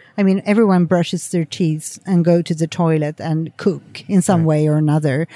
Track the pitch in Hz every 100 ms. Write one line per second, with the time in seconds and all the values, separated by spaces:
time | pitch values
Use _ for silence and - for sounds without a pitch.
0 | - - 196 190 - 208 214 180 165 180
1 | 170 175 - 175 160 - 165 156 - -
2 | - 180 170 170 165 160 160 - 165 156
3 | 147 151 156 156 165 - 202 170 - -
4 | - 190 - 196 160 151 151 151 156 156
5 | 151 131 165